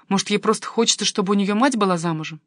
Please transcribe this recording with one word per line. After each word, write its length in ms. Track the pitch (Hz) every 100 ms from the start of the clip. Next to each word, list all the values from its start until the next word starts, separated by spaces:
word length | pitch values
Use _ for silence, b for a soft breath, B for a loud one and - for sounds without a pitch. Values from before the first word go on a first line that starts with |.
| -
Может, 220 | 196 -
ей 80 | 202
просто 280 | 208 214 -
хочется, 380 | - 226 -
чтобы 280 | 208 - 190
у 20 |
неё 200 | 202 196
мать 220 | 208 269 247
была 200 | 196 180
замужем? 440 | 170 160 156 160